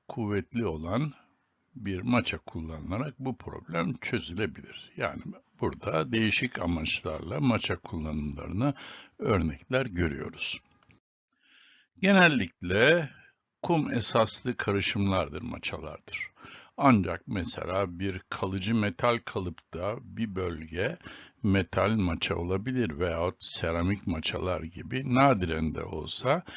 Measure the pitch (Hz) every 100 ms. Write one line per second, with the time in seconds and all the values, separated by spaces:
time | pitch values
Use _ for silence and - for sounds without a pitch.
0 | - - 107 101 92 117 107 78 82 110
1 | 151 - _ _ _ _ _ 131 98 92
2 | - 120 - 98 - 87 80 78 73 98
3 | 147 131 131 127 - - - 82 - -
4 | - 107 - 87 107 - - - - -
5 | 113 - - - _ - 90 - 101 80
6 | 80 113 110 - - - 87 82 - -
7 | - 78 76 127 139 110 - 92 - 82
8 | 78 76 73 71 - 92 139 135 - -
9 | - - - 101 82 73 - 127 139 85
10 | 85 69 65 - - - _ _ _ _
11 | _ _ _ _ _ - - _ _ -
12 | 190 196 175 135 92 - 87 95 131 170
13 | 147 - - _ _ _ - 170 139 120
14 | 104 120 110 - - - - 101 - 104
15 | 98 95 76 78 80 78 - 80 76 76
16 | - - - _ - - - - 143 113
17 | 90 85 - 98 80 - 80 92 95 87
18 | 98 92 - - 95 98 95 113 104 87
19 | 120 117 - 110 90 82 _ 82 95 113
20 | 95 95 113 92 90 80 80 80 113 175
21 | - - - _ 107 98 90 - 95 113
22 | 90 82 - 85 87 95 113 127 113 71
23 | 87 82 87 - - - 82 85 87 98
24 | - 80 - 82 87 87 82 - - 131
25 | 139 123 139 113 90 78 80 76 - 78
26 | - - 127 165 -